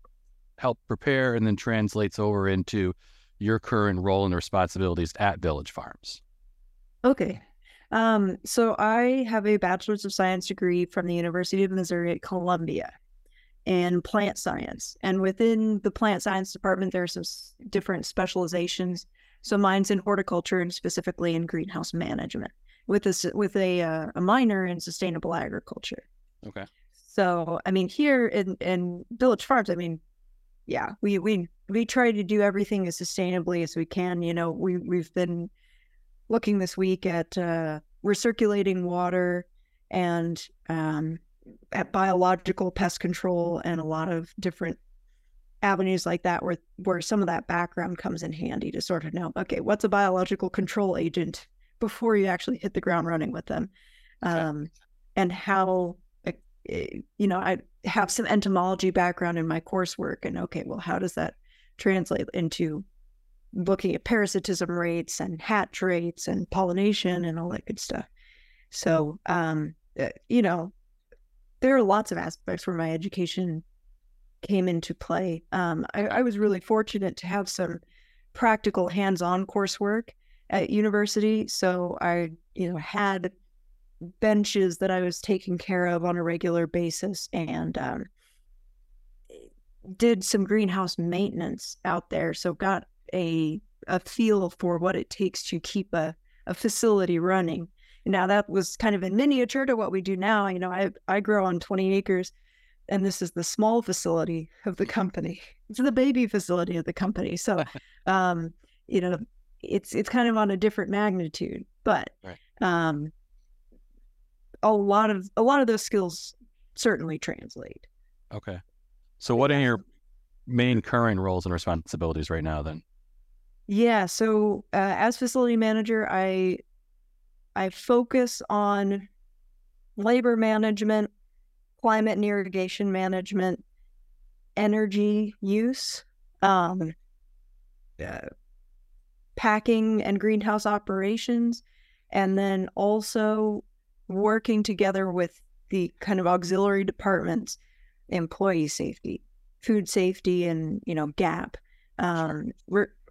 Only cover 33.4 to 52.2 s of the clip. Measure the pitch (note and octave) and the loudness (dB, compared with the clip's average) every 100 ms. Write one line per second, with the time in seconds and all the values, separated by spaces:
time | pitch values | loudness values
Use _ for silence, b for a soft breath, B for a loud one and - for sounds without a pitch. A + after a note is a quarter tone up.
33.4 | F3 F3 E3 E3+ E3 F#3+ F3+ F3 E3+ E3+ | -2 -2 -2 -4 -4 -2 -2 -2 -2 -2
34.4 | E3+ D#3+ F#3 F3+ F3 F3+ D#3+ F3+ F3 E3+ | -2 -2 -2 -2 -2 -4 -2 -2 -2 -2
35.4 | E3+ _ _ _ _ _ _ _ - A3+ | -8 _ _ _ _ _ _ _ -2 0
36.4 | G#3+ G3+ F3+ - F#3+ F#3 F#3 E3+ E3 F#3+ | 2 0 0 0 0 0 0 -2 -2 -2
37.4 | F3 E3 D#3+ D3+ - - G3+ G3+ A#3 A3+ | -2 -2 -2 -6 -12 -6 -2 2 2 2
38.4 | G#3+ G3+ G3 F3+ F3 F3 F3 F3+ F3+ F3+ | 2 2 2 0 0 0 0 2 0 -2
39.4 | F3 _ _ _ - F#3 F3 E3+ E3+ E3 | -6 _ _ _ -6 -2 0 0 -2 -4
40.4 | - _ - E3 D#3 D#3 D#3+ D#3+ _ _ | -10 _ -6 -2 -2 -2 -4 -6 _ _
41.4 | - - - - F3+ F#3+ F#3+ F3+ F3+ F3+ | -20 -20 -8 -4 -2 2 2 4 4 4
42.4 | - - F3+ - F#3+ - F3+ F3+ F#3 F3 | 0 -2 -2 0 -2 -2 -4 -2 0 0
43.4 | E3+ E3+ - E3 D#3 D#3 E3 E3+ E3 - | 0 -2 -4 -4 -2 -2 -2 -4 -6 -6
44.4 | F#3+ - F3 - _ - _ _ _ - | -6 -4 -6 -8 _ -20 _ _ _ -20
45.4 | _ - G3+ F#3 F#3+ F#3 F3 F3 F#3 E3+ | _ -2 0 2 2 0 0 -2 0 0
46.4 | - E3+ _ - F3+ F3 - G#3 F3+ E3+ | -2 -6 _ -6 -2 -2 0 0 2 -2
47.4 | - F3 F3 - F3+ F3 - E3 E3 D#3 | -2 -2 -2 -4 -6 -4 -6 -6 -6 -6
48.4 | - - - - - E3+ D#3 F3 F3 - | -6 -4 -6 -6 -4 -4 -4 -6 -6 -6
49.4 | G3+ - - G#3 G#3+ G3+ G3 F#3 F#3 F#3+ | -4 -4 0 0 2 2 2 2 0 -2
50.4 | F#3 - F#3 - G3 F3 E3 F3 E3 - | -4 -4 -4 -2 -2 0 -2 -2 -4 -6
51.4 | - _ _ - A3 - A#3 G#3+ | -16 _ _ -6 -6 -2 2 4